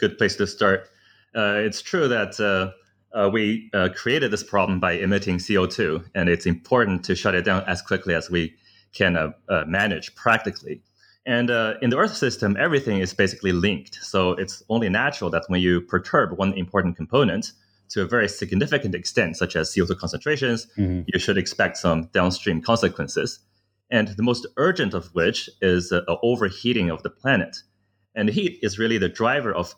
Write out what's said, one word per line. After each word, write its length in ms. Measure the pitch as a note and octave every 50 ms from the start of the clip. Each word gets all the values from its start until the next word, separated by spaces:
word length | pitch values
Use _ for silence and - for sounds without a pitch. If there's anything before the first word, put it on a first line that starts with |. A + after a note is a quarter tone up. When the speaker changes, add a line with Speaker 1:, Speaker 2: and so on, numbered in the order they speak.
Speaker 1:
good 160 | - G2+ -
place 200 | - A2+ G2 -
to 100 | - G2+
start. 420 | F#2+ - - G#2+ G2 F#2+ F#2+ - - _ _ _ _ _ _ _ _ _
Uh, 200 | A#2 G#2+ G2+ G#2
it's 260 | G#2 G#2+ G#2+ G#2 - -
true 260 | - - F3+ D#3 C3
that, 320 | B2 A2+ G#2 G2 - -
uh, 320 | G#2+ G2+ G2 F#2+ F#2+ F#2+ F#2+ - _ _ _ _ _ _ -
uh, 160 | A2+ G2+ G2
we, 400 | G2+ A2+ F#2+ G#2 A2 A2 - - -
uh, 140 | G2+ F#2 F#2 -
created 380 | - - A#2 C3+ D#3 C#3+ A2+
this 140 | G2+ G2+ -
problem 340 | - - G2+ F#2 F2+ F#2+ F2+
by 140 | F2+ F2+ E2+
emitting 480 | E2+ G2 F#2 G2+ G2 G2 G2 F2+ F2+
C 160 | - - G#2+ F#2+
O 80 | F#2
two, 360 | F2+ - - G#2+ D#2+ D#2 D#2+ - - _
and 140 | G2 F2 F2
it's 180 | F2 E2+ -
important 580 | F#2 E2+ - - - C3 B2 A#2 G2+ F#2 F2+ -
to 120 | - F#2+
shut 180 | F2 - G#2 F#2+
it 100 | F2+ F2
down 200 | G2+ F#2+ F#2+ F#2
as 160 | F#2 - F#2 -
quickly 320 | - G2 F2+ - F#2+ E2+
as 160 | E2 - -
we 240 | F2+ F2 E2 D#2+ - _ _ _ _ _ _ _ _
can, 220 | - G2+ F2+ F2
uh, 160 | E2 D#2 D#2 - - _ -
uh, 160 | G2 E2 D2+
manage 480 | D2+ E2 G2 G#2 G#2+ F2+ D#2 - - -
practically. 640 | - - A#2 A2+ A2 - G#2 - - - - - - _ _ _ _ _ _ _ _ _
And, 240 | C3 B2 A#2+ B2 A#2+
uh, 240 | A#2+ A#2 A2+ A2 G#2+ - C3+
in 80 | A#2+
the 80 | A#2+ C#3+
Earth 180 | G3+ G#3+ -
system, 400 | - C#3+ B2+ - - - G2+ G2+
everything 440 | G2 C#3 F3 D#3 B2+ - A2 G#2 F#2+
is 120 | F#2 F2+ -
basically 380 | - G2+ F#2+ - - - F#2+
linked. 480 | F2+ F2 F2 G#2 F#2+ - - - - -
So 300 | - - - G2 F#2 F2+
it's 320 | F2 F2+ F#2+ F#2 - - - _
only 180 | A2 A#2 A#2 F#2+
natural 400 | F#2 A2 B2+ D3 C#3 - G#2 F2
that 120 | D#2+ E2 - -
when 120 | F2+ F2+
you 200 | F2+ F2+ F2+ F2
perturb 580 | F2 - - F#2 - - - D#3 B2 F2 F2+ G2
one 140 | G2 G2 F#2+
important 440 | G2 F2+ F2 - G2+ F2+ F2+ F2
component 540 | - D#2+ - - C3+ C#3+ G2+ E2+ G#2 - - - _ _ _ _ _ _ _
to 120 | - G#2+ F#2+
a 40 |
very 220 | E2+ A#2+ A#2+ G#2+ G2
significant 640 | - - G#2 - F#2+ F#2+ C3 C#3+ D3+ C#3 - G#2 F2+
extent, 420 | F2 F2 - - - - E2 E2
such 200 | - F#2 F2 -
as 160 | E2 D#2+ - -
C 100 | G2 F2
O 40 |
two 100 | F2 F#2+
concentrations, 720 | - - D#2+ - C#2+ - D3 D3+ C3+ C3+ B2 A#2 A2+ - - _ G#2
Speaker 2:
Mm-hmm. 240 | G2+ F#2 F2+ F2+ E2+ - -
Speaker 1:
you 60 | F2+
should 180 | - - G2+
expect 420 | G2 F2+ - - - G2+ F2 - -
some 300 | - F2 E2 D#2+ E2 - _
downstream 500 | G2 F2+ F2+ F2+ - - G#2 E2+ D#2+ -
consequences. 800 | - A#2 A2+ - F2+ - - D2+ C#2+ - - - - - - _ _ _ _ _ _ _ _ _ _
And 180 | B2 A2+ G#2+ G#2
the 140 | G2+ G2 A2+
most 240 | B2 A#2+ A#2+ - - -
urgent 380 | - C#3+ F3+ F#3 F3+ C#3 G2+ -
of 120 | F2+ E2 - -
which 360 | F2 E2 F#2+ A#2 - - - - _
is, 300 | - F#2 F2+ F2+ F2 -
uh, 120 | F#2 F2 -
a 100 | - E2+ - -
overheating 680 | A#2 B2 A#2 A2 F#2+ F#2+ - - A#2+ A#2+ A2+ F#2 E2+
of 120 | D#2+ D#2+ -
the 80 | E2+
planet. 460 | - _ - C3+ C3+ G#2 E2 - - - - _ _ _ _ _ _ _ _ _ _
And 140 | A2+ G#2 G#2+
the 40 | -
heat 280 | F3+ G3+ E3+ - - -
is 160 | G#2+ G2 G2+
really 200 | A2+ A2+ A#2 G#2+
the 100 | F#2+ F2
driver 440 | - - A2+ A#2 C3 D3 C3+ A2 F2
of, 220 | E2 F2 - -